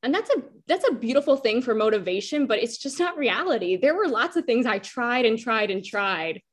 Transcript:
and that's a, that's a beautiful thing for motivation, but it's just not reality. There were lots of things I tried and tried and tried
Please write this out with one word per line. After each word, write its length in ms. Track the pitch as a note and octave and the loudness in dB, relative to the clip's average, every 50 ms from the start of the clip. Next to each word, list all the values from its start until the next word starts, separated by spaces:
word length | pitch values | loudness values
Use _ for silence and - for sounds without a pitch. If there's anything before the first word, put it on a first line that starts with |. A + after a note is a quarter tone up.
| - | 0
and 100 | B3 D4 | 0 0
that's 160 | G4 A4+ - | 0 0 0
a, 140 | C#5 F4 - - _ - _ - | 0 -2 -2 -8 _ -20 _ -2
that's 200 | D#4 F#4 - C5 | 0 2 2 0
a 60 | D4+ | 0
beautiful 420 | A3 A#3 A3+ B3+ C#4 C#4+ D#4 C#4 | 0 -2 2 2 2 4 4 2
thing 260 | C#4 - A3+ G#3+ A#3+ B3 | 4 4 2 2 2 0
for 100 | B3 A3+ | 0 0
motivation, 720 | A3 G#3 A3 A3 G#3 F3+ F#3 F#3 G3 G3+ - - D4 C#4+ | 2 2 2 2 2 0 -2 -4 -4 -4 -4 -2 -2 0
but 140 | A#3 A3 G3+ | 0 2 0
it's 180 | - A#3 A3+ - | 0 -2 -4 -8
just 220 | - C#4 C#4 - | -8 -10 -2 -2
not 180 | F4 F4 F4 D#4 | -2 -2 0 -2
reality. 580 | D4 A#3+ G#3 A3+ E4 F#4+ C#4 A3 F#3 F3 F#3 | 0 0 0 0 0 0 0 0 0 0 0
There 200 | F3+ G#3+ C#4+ D#4+ | 2 2 2 2
were 120 | F#4+ G#4+ E4+ | 2 0 0
lots 300 | B3 G#3+ A#3+ - - E4+ | 0 0 -2 0 0 -2
of 80 | - | 0
things 220 | - A#3 A#3+ B3 A#3 | 2 0 2 2 0
I 100 | G#3 G3 | 0 -2
tried 480 | - - - B3+ A#3+ A#3+ B3 B3+ B3 | -4 -8 -8 -4 -2 0 0 2 2
and 120 | A3+ A3 A3+ | 2 2 0
tried 340 | A3+ B3 A3 A3 G#3+ G3+ | -2 -2 0 0 0 0
and 120 | G3 F#3+ F#3+ | -2 -4 -6
tried 580 | - - G#3 G3+ G3 F#3+ E3 D#3+ E3 D#3+ - _ _ | -4 -4 -2 0 0 -2 -2 -2 -4 -6 -8 _ _